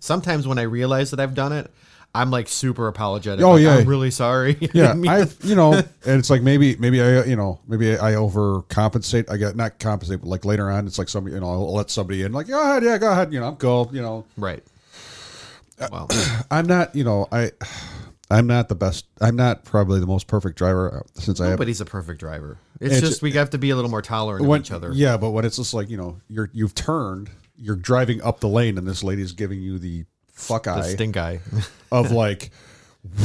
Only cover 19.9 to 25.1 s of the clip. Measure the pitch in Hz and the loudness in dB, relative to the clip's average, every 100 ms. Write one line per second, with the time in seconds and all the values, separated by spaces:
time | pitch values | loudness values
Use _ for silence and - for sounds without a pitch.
19.9 | 95 90 95 - 107 95 80 90 92 92 | 2 2 -2 0 -2 -2 -2 0 2 0
20.9 | 67 - - 92 90 90 92 113 101 95 | -6 -14 -8 -4 -2 0 0 -2 -4 -8
21.9 | 98 82 78 78 76 73 - _ - 135 | -10 -10 -12 -12 -12 -14 -18 _ -8 0
22.9 | 131 160 - 151 143 143 147 139 131 120 | 2 2 0 -2 0 0 0 0 0 -2
23.9 | 110 - 113 110 98 139 147 - 90 87 | -4 -4 -4 -4 0 2 2 0 -8 -6
24.9 | 135 139 | 0 2